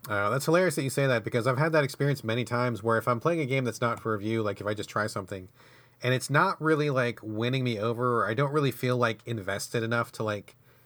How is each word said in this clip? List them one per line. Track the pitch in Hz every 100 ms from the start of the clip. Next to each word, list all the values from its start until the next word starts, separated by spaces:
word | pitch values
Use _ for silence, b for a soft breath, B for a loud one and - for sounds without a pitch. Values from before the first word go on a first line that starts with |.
| -
Uh, | 104 101
that's | 131
hilarious | 147 170 185 151
that |
you | 135
say | 143 135
that, | 117
because | 110 123 113
I've | 127
had | 160
that | 156 139
experience | - 143 135
many | 113 117
times | 117 120 123 110
where | 110 113
if | 120
I'm | 120
playing | 156 170
a | 135
game | 135
that's | 123 110
not | 120 113
for | 113
review, | 107 104 113
like, | 104 101
if | 101
I |
just | 104 98
try | 110 107
something | 110 95 98 92 B B B B B
and | 123
it's | 127 -
not | 143 185 180
really, | 156 156 147
like, | 135 120 110
winning | 107 107 120 131
me | 123 107
over, | 113 117 123 117
or | 101
I |
don't | 113 143
really | 151 139
feel, | - 127 123
like, | 117 110 -
invested | 113 95 98 - 123
enough | 113 117 117
to, | -
like, | 110 104 - - b b